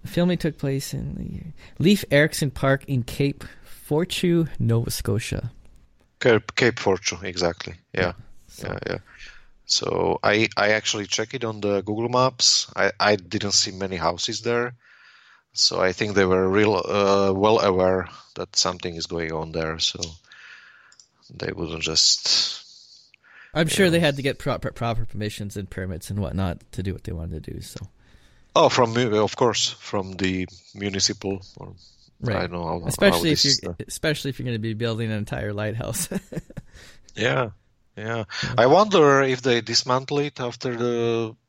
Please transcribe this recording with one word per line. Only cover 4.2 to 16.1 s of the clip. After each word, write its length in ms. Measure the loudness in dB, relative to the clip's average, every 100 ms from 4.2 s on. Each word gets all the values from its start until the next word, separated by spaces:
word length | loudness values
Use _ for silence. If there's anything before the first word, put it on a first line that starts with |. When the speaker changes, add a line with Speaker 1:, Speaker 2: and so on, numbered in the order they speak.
| 2 2 0 0
Speaker 1:
Nova 320 | 2 2 0
Scotia. 640 | -4 -2 -2 -2 -6 -6 -12 -20 -20 _ _ _ _
Speaker 2:
Cape, 360 | 4 4 2
Cape 240 | 2 2 2
Fortune, 400 | 0 0 -2 -6 -8
exactly. 480 | -2 -2 -2 -10 -14 _
Yeah, 220 | -2 -2 -2 -16 -20 -20
Speaker 1:
So 200 | -12 -10
Speaker 2:
yeah, 100 | -8 -6
yeah. 120 | -8 -8 -20 -20 -20 -20 _ -2
So 520 | -2 0 0 0 0
I, 260 | 2 2 2 0
I 140 | 0
actually 340 | 2 0 -4
checked 300 | -4 -4 -4
it 100 | -6
on 160 | -6 -4
the 220 | 0 0
Google 260 | 0 -4 0
Maps. 640 | 2 2 2 2 2 -2
I, 180 | 0 0 2
I 180 | 2 2
didn't 360 | 0 -4 0
see 180 | 0 0
many 260 | -4 -6 0
houses 440 | -2 0 -4 -4
there, 360 | -2 -2 -2 -8 _ _ -20 -20 _ _ _
so 260 | 0 0 2
I 140 | 0
think 220 | 0 0